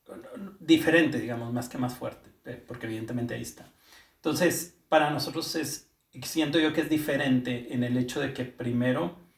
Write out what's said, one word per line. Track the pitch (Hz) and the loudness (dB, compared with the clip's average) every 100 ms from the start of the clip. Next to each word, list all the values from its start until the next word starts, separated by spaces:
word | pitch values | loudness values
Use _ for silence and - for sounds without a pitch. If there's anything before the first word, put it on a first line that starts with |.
| - - - - 196 - | -20 -18 -16 -14 -14 -12
diferente, | 160 160 160 165 147 127 | 4 6 8 6 4 0
digamos, | 120 120 117 | -4 -6 -4
más | 120 - | -4 -4
que | - | -4
más | 127 - | -4 -4
fuerte, | - - - _ | -10 -10 -20 _
pe-, | - 123 | -16 -16
porque | - - 113 | -14 -10 -8
evidentemente | 110 113 123 117 | -6 -4 -4 -4
ahí | 120 | -4
está. | 120 - - _ _ - _ _ | -8 -14 -20 _ _ -20 _ _
Entonces, | 160 151 175 - - - _ | -2 2 2 2 -6 -16 _
para | 156 147 | 4 4
nosotros | 151 - 160 - 160 | 0 -4 -6 -6 -4
es, | 147 - - _ _ - | -6 -8 -14 _ _ -14
siento | - 160 151 160 | -4 0 2 4
yo | 156 | 4
que | 151 | 2
es | - | 0
diferente | 156 123 139 139 127 123 123 - | 0 0 0 2 2 2 -4 -4
en | 123 | -2
el | 123 123 | 0 0
hecho | 123 151 | 0 -2
de | 135 | -4
que | - 127 | -4 -8
primero | - 120 120 123 131 175 - - | -6 -2 0 2 0 -2 -8 -20